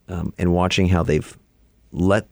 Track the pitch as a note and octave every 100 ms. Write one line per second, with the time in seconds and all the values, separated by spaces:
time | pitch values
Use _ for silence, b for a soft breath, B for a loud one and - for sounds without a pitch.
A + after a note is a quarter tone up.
0 | - F2 E2 - F2+ F2 F2+ - F#2 F2
1 | E2 - - - _ _ _ _ _ -
2 | F#2 G#2+ -